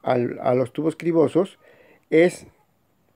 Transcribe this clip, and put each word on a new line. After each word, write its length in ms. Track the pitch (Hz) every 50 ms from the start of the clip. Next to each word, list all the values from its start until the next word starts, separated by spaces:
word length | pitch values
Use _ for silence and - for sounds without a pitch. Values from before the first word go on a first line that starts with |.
| -
al, 360 | - 127 123 120 123 - - -
a 120 | 131 127
los 180 | 127 131 120 -
tubos 220 | - 151 160 151
cribosos, 640 | - 160 175 165 165 151 123 - 156 196 - - _ _ _ _ _ _ _ _ _ _ _
es 360 | 151 160 170 180 175 - - - _ _ _ _ _ _ _ _ _ _ _ _ _